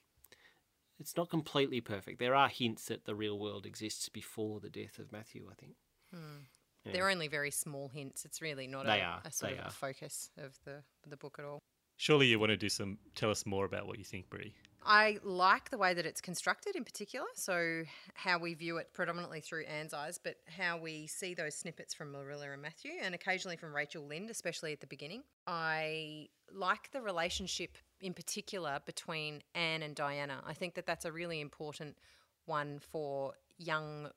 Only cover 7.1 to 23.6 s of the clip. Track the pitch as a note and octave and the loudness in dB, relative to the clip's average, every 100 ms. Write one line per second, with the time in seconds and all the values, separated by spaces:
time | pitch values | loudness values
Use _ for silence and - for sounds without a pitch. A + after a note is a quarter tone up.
7.1 | F#3 D3+ D3 C#3+ - D#3 C#3 C#3 D3 C3+ | 2 0 0 0 -2 -4 -4 -6 -8 -10
8.1 | - - - D#3+ C3+ C3 C3+ C3+ G#2 F2 | -10 -10 -6 -6 -4 -6 -2 2 4 2
9.1 | F2+ - - G2+ F#2+ F#2+ - C3+ - D3 | -2 -6 -4 -2 -4 -6 -6 -6 -6 -10
10.1 | - - - C#3 - D3 C#3+ - _ D3 | -10 -10 -12 -14 -14 -14 -14 -16 _ -16
11.1 | D3 C#3+ - D3 D3 - _ _ - - | -12 -12 -10 -10 -10 -14 _ _ 2 8
12.1 | D3 C3 A2 G#2+ G2+ G2+ - G2 G2+ - | 10 12 10 8 6 4 0 -2 -6 -10
13.1 | - A2 G2+ G#2 G2 F#2+ G2 G2 G2+ F#2+ | 0 2 2 2 2 2 0 -4 -8 -8
14.1 | F#2+ - G2 G#2 - - - - G#3 G#3+ | -10 -10 -10 -10 -14 -20 -2 8 10 8
15.1 | G#3 G3+ F3+ F#3 A#3+ - A#3 F#3 F3 D#3+ | 4 0 6 8 6 2 4 4 4 0
16.1 | - - E3 - G#3 G#4 F#4 - - G3+ | -4 -6 -2 0 0 -2 -4 -6 -10 -8
17.1 | B3+ G#4+ B4+ - F3 E3 E3 D#3+ - - | -6 -6 -4 0 2 2 0 -4 -12 -16
18.1 | - F#3+ F3 E3+ D#3 E3+ E3 - - E3+ | -4 2 2 2 -4 -2 -2 -4 -2 -2
19.1 | E3+ E3+ D#3 - D#3+ - D3+ D#3 D3+ D3+ | -2 -4 -8 -6 -6 -4 -6 -6 -6 -6
20.1 | F3 E3+ - - E3 F3+ E3+ D#3+ D#3 D#3 | -6 -8 -8 -10 -2 0 0 -4 -8 -8
21.1 | - F#3 F3 D3+ - F3 - - - D3 | -6 -6 -4 -4 -4 -8 -10 -10 -10 -10
22.1 | C#3 C#3 D3 C#3+ C#3 D3+ - C#4 F4 B3 | -8 -8 -8 -8 -8 -10 -10 -10 -4 -4
23.1 | F3 F#3+ F#3 F#3+ E3 | -2 0 0 -2 -6